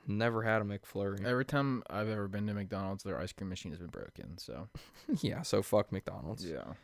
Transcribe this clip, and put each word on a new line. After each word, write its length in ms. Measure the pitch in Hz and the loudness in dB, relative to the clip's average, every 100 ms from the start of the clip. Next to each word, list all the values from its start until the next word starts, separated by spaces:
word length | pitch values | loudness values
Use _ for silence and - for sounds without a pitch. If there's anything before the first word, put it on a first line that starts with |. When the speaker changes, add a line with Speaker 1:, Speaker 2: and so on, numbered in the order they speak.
| - | -2
Speaker 1:
Never 360 | 101 117 113 | 2 4 4
had 180 | 110 110 | 4 4
a 20 | |
McFlurry. 600 | 104 101 - 98 101 98 | 2 -4 -6 -2 0 0
Speaker 2:
Every 200 | 107 123 | 2 2
time 380 | 135 147 139 127 - | 4 4 4 2 -2
I've 200 | 101 107 | -2 0
ever 180 | 107 101 | 0 0
been 180 | 101 104 | 0 0
to 60 | |
McDonald's, 500 | 104 98 101 95 98 | 0 -2 -2 -2 -2
their 140 | 98 90 | -2 -2
ice 140 | 92 | -4
cream 160 | - 95 | -4 -6
machine 220 | 92 90 | -4 -6
has 60 | 80 | -8
been 100 | 87 | -8
broken, 460 | - - - - - | -10 -10 -12 -12 -10
so. 300 | - - 98 - - - - | -10 -8 -10 -12 -16 -12 -2
Speaker 1:
<laughs> 120 | 233 | 0
Yeah, 220 | - - | 0 -2
so 200 | - 101 | 2 2
fuck 280 | - 107 101 | 6 4 4
McDonald's. 520 | 95 - - 80 110 | 0 -4 -6 -6 -6
Speaker 2:
Yeah. 300 | 92 71 - 78 | -4 -6 -6 -12